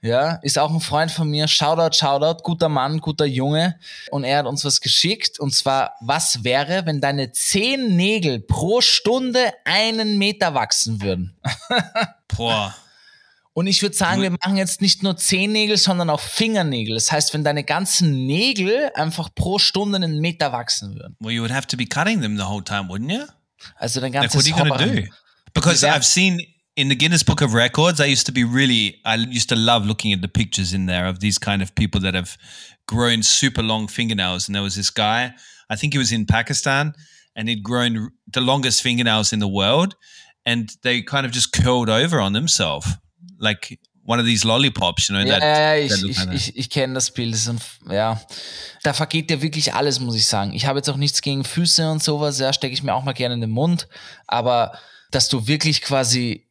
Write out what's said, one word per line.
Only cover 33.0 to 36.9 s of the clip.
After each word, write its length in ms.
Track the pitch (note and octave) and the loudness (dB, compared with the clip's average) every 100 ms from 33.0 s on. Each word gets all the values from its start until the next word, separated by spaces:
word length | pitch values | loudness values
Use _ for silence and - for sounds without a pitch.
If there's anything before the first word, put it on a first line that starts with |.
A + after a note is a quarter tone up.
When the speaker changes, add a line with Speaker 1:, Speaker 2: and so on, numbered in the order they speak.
| A#2+ A2+ | 2 2
Speaker 2:
super 400 | G#2+ - C3+ - | 2 2 2 0
long 280 | A2 A2 G#2 | -2 -2 -4
fingernails. 580 | - A#2 G#2+ F#2 F2+ - | -4 -2 0 -2 -2 -4
And 80 | G2+ | -4
there 80 | |
was 120 | G2 F#2+ | -4 -4
this 140 | F#2+ | -4
guy, 440 | - G#2 A2+ B2 B2 - - _ | 0 2 2 -2 -8 -20 -20 _
I 60 | G#2+ | -4
think 180 | D3+ | -2
he 60 | C#3 | 0
was 120 | A#2+ | 0
in 120 | A#2 G2+ | 0 2
Pakistan, 680 | A2 A#2 C#3 C#3+ C3+ D3+ | 2 2 -2 0 0 0